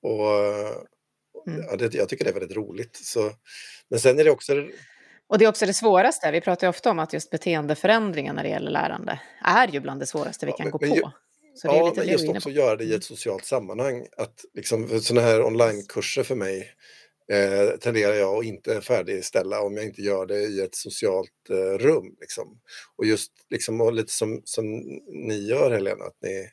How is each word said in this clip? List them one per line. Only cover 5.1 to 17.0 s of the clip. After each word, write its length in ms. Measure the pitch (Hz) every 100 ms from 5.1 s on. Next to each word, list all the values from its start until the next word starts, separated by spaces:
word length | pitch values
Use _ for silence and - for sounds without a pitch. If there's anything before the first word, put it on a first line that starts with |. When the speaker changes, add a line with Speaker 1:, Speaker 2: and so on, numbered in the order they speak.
| _ _
Speaker 2:
Och 120 | 214
det 60 |
är 40 | 220
också 180 | 208 190
det 80 |
svåraste. 560 | 196 226 185 208 - 160
Vi 100 | 156
pratar 260 | 170 175 185
ju 20 |
ofta 220 | 175 -
om 80 | 180
att 140 | 156
just 180 | - -
beteendeförändringar 1000 | - - 165 147 151 190 226 214 160 143
när 80 | 147
det 60 | -
gäller 220 | 156 156
lärande 500 | 151 - 165 - - - -
är 240 | - 190 247
ju 120 | 147
bland 200 | 143 139
det 60 | 139
svåraste 400 | 156 139 131 147
vi 60 |
Speaker 1:
Ja, 40 | 139
Speaker 2:
kan 80 |
Speaker 1:
men, 60 | 151
Speaker 2:
gå 80 | 151
Speaker 1:
men 100 | 143
Speaker 2:
på. 60 | 156
Speaker 1:
ju-, 60 | - - _ _ _
Speaker 2:
Så 140 | - 156
det 60 |
är 40 | 147
Speaker 1:
ja, 60 |
Speaker 2:
lite 120 | 170 170
Speaker 1:
men 60 | 180
Speaker 2:
det 60 |
Speaker 1:
just 100 | -
Speaker 2:
du 40 | 156
är 40 |
inne 80 | -
Speaker 1:
också 100 | 151
Speaker 2:
på. 40 |
Speaker 1:
göra 240 | 139 131 107
det 80 |
i 20 | 113
Speaker 2:
Mm. 100 | 107
Speaker 1:
ett 60 |
socialt 400 | - 113 - 95
sammanhang. 640 | - 135 98 101 135 123 - -
Att 280 | - _ -
liksom, 340 | - - 113 110
för 100 | 113
såna 220 | 110 123
här 220 | 117 110
onlinekurser 760 | 127 113 117 107 101 - 101 -
för 120 | 127
mig, 360 | 127 98 95 92 _ _ -